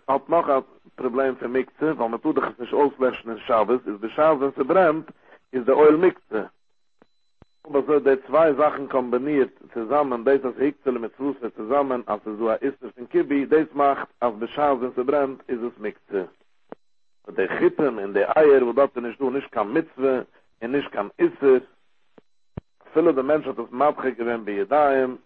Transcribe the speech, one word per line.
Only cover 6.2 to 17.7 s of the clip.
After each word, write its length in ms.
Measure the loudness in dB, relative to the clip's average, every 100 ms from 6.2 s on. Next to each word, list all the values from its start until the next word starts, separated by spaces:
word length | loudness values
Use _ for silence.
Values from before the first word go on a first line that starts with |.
| _ -8 -8 _ _ _ _ _ _ _ _ _ -20 _
Aber 200 | -4 -2
so 160 | 2 2
die 240 | 4 2 2
zwei 260 | 2 4
Sachen 340 | 4 0 0 -4
kombiniert 640 | -4 -2 -2 0 0 0 _ -14
zusammen, 500 | -10 -2 0 0 0 2
das 100 | 2
ist 100 | 0
das 120 | -2
Hickzele 420 | -4 -2 -4 -4
mit 140 | -6
Fuße 400 | -8 -8 -6 -10 -10
zusammen, 480 | -2 -2 0 -4 -4
also 300 | -8 -6 -4
so 140 | -2
ein 100 | 0
Isser 320 | -2 -6 -16 -16
von 140 | -4
Kibi, 380 | -2 0 -2 2
das 200 | 2 2
macht, 360 | 0 0 0 -6 -4
als 180 | -4 -4
der 80 | -10
Schabes, 340 | -2 0 0
wenn 100 | -4
sie 180 | -4 -2
brennt, 300 | 0 -2 -6 -10
ist 140 | -8
es 140 | -8 -8
Mikze. 500 | -12 -12 _ -6 -6 _ _ _ _ -20 _ _ _ _ -14
Und 100 | -4
der 120 | -4 2
Chippen 400 | 0